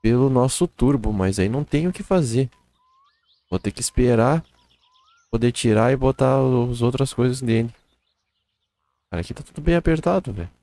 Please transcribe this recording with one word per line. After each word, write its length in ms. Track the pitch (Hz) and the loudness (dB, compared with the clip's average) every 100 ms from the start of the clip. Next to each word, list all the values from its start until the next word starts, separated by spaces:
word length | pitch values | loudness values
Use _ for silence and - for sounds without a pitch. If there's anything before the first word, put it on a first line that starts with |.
pelo 280 | 113 123 135 | 2 2 2
nosso 380 | 131 127 - 175 | 2 0 0 -4
turbo, 440 | _ 127 143 107 | _ 0 2 -2
mas 280 | 107 92 98 | 0 0 0
aí 100 | 98 | 0
não 140 | 127 | -2
tem 240 | 151 143 175 | -2 -2 -2
o 60 | |
que 100 | 180 | -6
fazer. 460 | 202 185 135 117 135 _ _ _ _ _ _ _ _ _ _ | -2 0 0 0 -2 _ _ _ _ _ _ _ _ _ _
Vou 100 | 95 | -4
ter 120 | 101 | -4
que 100 | - | -6
esperar 640 | 117 - 123 117 117 165 - _ _ _ _ _ _ _ _ | -6 0 2 4 2 0 -4 _ _ _ _ _ _ _ _
poder 220 | 117 117 | -2 -2
tirar 400 | 123 117 107 117 | 0 2 4 2
e 40 | 135 | 2
botar 420 | 127 135 131 135 131 127 120 | 0 2 2 2 2 0 -2
as 100 | 123 | 0
outras 320 | 117 127 135 | -2 0 -4
coisas 280 | - 123 127 | 0 -2 0
nele. 320 | 127 113 117 - _ _ _ _ _ _ _ _ _ _ _ _ _ | 0 0 -2 -8 _ _ _ _ _ _ _ _ _ _ _ _ _
Cara, 120 | 85 | -10
aqui 120 | 85 | -8
tá 100 | - | -12
tudo 180 | - - | -14 -4
bem 140 | 147 170 | 0 0
apertado, 560 | 170 160 165 190 160 | 0 0 0 -2 -4
velho. 180 | 101 87 _ | -10 -12 _